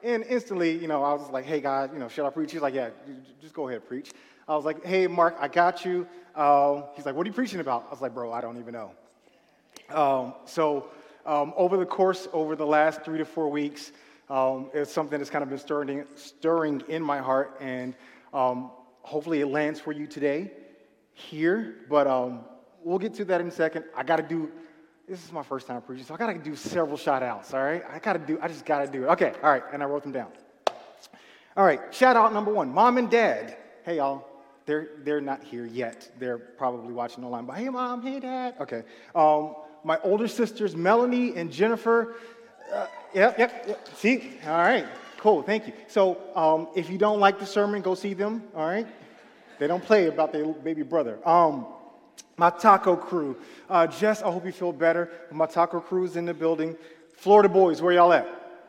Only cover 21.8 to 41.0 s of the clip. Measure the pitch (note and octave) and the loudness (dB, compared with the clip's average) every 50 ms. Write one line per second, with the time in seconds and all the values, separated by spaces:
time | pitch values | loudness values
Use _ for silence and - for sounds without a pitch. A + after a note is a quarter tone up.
21.8 | - C3 C#3+ D3 C#3 C#3 C3 B2+ B2 B2 B2 A#2 A#2 - - - _ _ _ _ | -8 0 2 4 4 4 2 0 -2 -4 -8 -12 -14 -18 -20 -20 _ _ _ _
22.8 | E3 E3+ F3+ F#3+ F3+ A3 A3 G#3+ G#3 F3+ F#3 E3+ F3 F3 E3+ - E3 D#3+ D#3+ E3 | -6 -4 -4 -2 -4 -6 -6 -8 -2 0 0 0 0 -4 -2 0 -2 0 0 -6
23.8 | D#3 - - B2 C#3 D#3+ E3 D#3+ D#3 D#3 E3+ E3 D#3 D#3 - - - - _ _ | -10 -10 -10 -10 0 0 0 0 0 -2 -4 -4 -4 -6 -10 -18 -20 -20 _ _
24.8 | _ _ _ _ _ - F#3+ F3 E3 D#3+ E3+ D#3 C3+ - C#3 C3 - - B2 B2 | _ _ _ _ _ -16 -14 -14 -14 -12 -12 -12 -8 -8 -8 -8 -8 -10 -12 -12
25.8 | A2+ - B2+ C3 B2+ A#2+ D#3 E3 A#3 A3+ F#3 E3+ D3 D3+ D3+ C3 - - - F3+ | -10 -12 -14 -14 -14 -16 -8 -6 -6 -6 -6 -8 -10 -10 -12 -10 -10 -6 -2 -2
26.8 | E3 C#3+ D3 C3 - D#3 C#3 C3 B2+ B2 A2+ G#2 - - - C3 C3+ C#3+ D#3+ F3 | -2 -2 -4 -4 -2 0 0 0 0 -4 -6 -8 -10 -8 -4 -2 -2 -2 -2 -4
27.8 | - - - D#3+ - G#3+ F#3 E3+ D#3 C#3 D#3 - - E3+ D#3+ C#3+ - - D3+ C#3+ | -6 -12 -14 -6 -4 -2 -2 -2 -2 -4 -4 -4 -4 -8 -8 -10 -2 -2 0 0
28.8 | C#3+ C3+ - C3+ B2+ C#3+ F3+ F#3 F#3 E3 - - - D3+ C#3+ B2+ - - C#3+ C#3+ | 0 -4 -4 -4 2 2 4 4 4 0 0 2 2 2 2 2 0 -6 -8 -6
29.8 | C#3+ C#3 C#3+ D3 C#3+ C#3+ C3 C3 A2+ - - - _ _ _ _ _ - - - | -4 -4 -4 -4 -6 -8 -8 -8 -10 -10 -16 -20 _ _ _ _ _ -6 -6 -6
30.8 | - - - - - - - - - - - - _ _ _ G3 G3 F3+ C#3+ B2+ | -20 -20 -20 -20 -20 -20 -20 -20 -20 -20 -20 -20 _ _ _ 4 4 4 4 2
31.8 | - - - - B3+ B3+ B3 A#3 A3 A3+ A3 G#3 G#3+ G#3 G#3+ G3+ D3+ C3 B2+ F3 | -4 -14 0 4 4 6 8 6 6 4 4 0 -2 -2 -2 -2 -2 -2 2 4
32.8 | A3 B3 B3 B3+ A#3+ G3+ A3+ A#3 A3+ F3 B2 G#2 A2 - - - - - - - | 4 4 4 2 0 2 2 2 4 2 0 -2 -6 -12 -16 -18 -20 -20 -20 -16
33.8 | _ E3+ E3+ D#3 C#3 C#3 C#3 C3+ - - - - - _ _ _ _ - D3 D3 | _ -6 -2 -2 -2 -2 -2 -6 -10 -18 -20 -20 -20 _ _ _ _ -4 -4 -4
34.8 | D#3 D3+ D3+ D3+ C3+ D3 D3+ D3 C#3+ C#3 C#3 C#3 - - B2 A#2+ A#2+ A2+ A2+ B2+ | -4 -8 -16 -10 -6 -4 -4 -2 -2 -6 -8 -8 -10 -14 -12 -12 -12 -8 -6 -6
35.8 | A#2+ A2+ A2+ - - - _ B2 B2+ B2 A#2+ A#2 A#2+ - - - C3+ B2+ B2 A#2+ | -6 -6 -8 -14 -20 -20 _ -10 -8 -6 -6 -8 -10 -18 -10 -4 -4 -4 -4 -4
36.8 | A2+ A#2+ A#2+ A#2+ A#2+ A#2+ - B2 B2 B2 B2 A#2 A#2+ B2 C3+ F#3 A#3+ C4 C4 B3 | -10 -10 -8 -6 -8 -8 -8 -12 -10 -10 -10 -10 -10 -10 -10 -8 -8 -6 -6 -6
37.8 | B3+ B3 B3 A#3+ A#3 C4+ C4+ C#4 B3+ B3+ C4 B3+ B3+ B3 A#3+ - C#3+ - B2 A#2 | -6 -6 -6 -8 -8 -8 -10 -8 -10 -8 -8 -8 -8 -8 -8 -10 -10 -8 -8 -10
38.8 | A#2 - - - - - - E3+ D#3 D#3 D3+ D3+ D3+ D#3 D3+ - - - - - | -10 -14 -20 -20 -20 -6 2 4 4 6 6 4 0 -4 -10 -14 -18 -20 -20 -10
39.8 | - D#3+ D#3+ D#3+ D#3+ F#3+ G3+ G#3 A#3 A3 - - A#3 - - - G#3+ F#3+ D#3 E3 | -2 -2 -2 0 2 2 2 2 0 -2 0 -2 -2 -2 -2 -4 -4 -4 -4 0
40.8 | E3+ F#3 A3 A#3 | 4 4 4 4